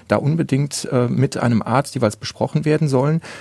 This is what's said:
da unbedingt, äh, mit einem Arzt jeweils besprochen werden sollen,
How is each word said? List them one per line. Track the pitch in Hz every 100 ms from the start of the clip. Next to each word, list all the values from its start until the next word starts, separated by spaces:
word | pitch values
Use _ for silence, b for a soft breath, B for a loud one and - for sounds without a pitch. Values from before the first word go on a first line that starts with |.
| -
da | 104
unbedingt, | 139 160 151 131 143 - -
äh, | 131 123
mit | 127 139 -
einem | 120 117
Arzt | - 123 139 -
jeweils | 117 -
besprochen | - - 123 156 147
werden | 151 156
sollen, | 131 139 160 B B